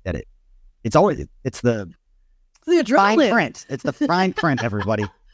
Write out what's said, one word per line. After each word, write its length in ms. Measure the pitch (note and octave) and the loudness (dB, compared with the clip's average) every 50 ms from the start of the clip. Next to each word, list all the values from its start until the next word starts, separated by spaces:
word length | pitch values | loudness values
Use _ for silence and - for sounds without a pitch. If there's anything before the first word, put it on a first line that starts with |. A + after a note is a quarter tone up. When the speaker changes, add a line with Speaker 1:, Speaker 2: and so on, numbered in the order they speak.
| _ | _
Speaker 1:
Get 80 | F#2 E2 | -8 -8
it. 120 | B1+ - - _ _ _ _ _ _ - - _ _ - | -8 -10 -14 _ _ _ _ _ _ -20 -20 _ _ -6
It's 120 | A#2 - | 0 2
always, 300 | C#3+ F#3 G#3 D3 - - - - _ - | 4 4 2 0 -4 -8 -12 -14 _ -8
it's 180 | B2+ - - | -8 -8 -2
the 300 | - B2 A#2 G#2+ G2 E2+ E2+ _ _ _ _ _ _ _ _ _ _ _ _ _ _ | 0 0 0 0 -4 -10 -14 _ _ _ _ _ _ _ _ _ _ _ _ _ _
Speaker 2:
It's 200 | - F4+ E4+ C#4 | 0 2 2 2
the 80 | G#3 B3+ | 2 2
Speaker 1:
fine 220 | D4 G3 G3+ A3 | 4 4 4 4
Speaker 2:
adrenaline. 140 | E4 D4 G#3+ | 4 4 4
Speaker 1:
print. 340 | - A3+ E3 A#2 - - - - | 2 0 0 -2 -6 -12 -12 -10
It's 120 | C#3 C3+ | -10 -6
the 100 | - D3 | -6 -6
fine 420 | C#3 - - - E3+ F3+ F#3 F#3 - | -4 -2 -2 0 2 0 0 0 -2
print, 300 | - - E3 C#3 - - | -2 0 0 0 0 -2
everybody. 400 | A#2 G2+ G#2 G2 G2+ A2 G#2 G#2 G2 - _ _ _ | -4 -4 -4 -2 -2 -2 -2 -4 -6 -8 _ _ _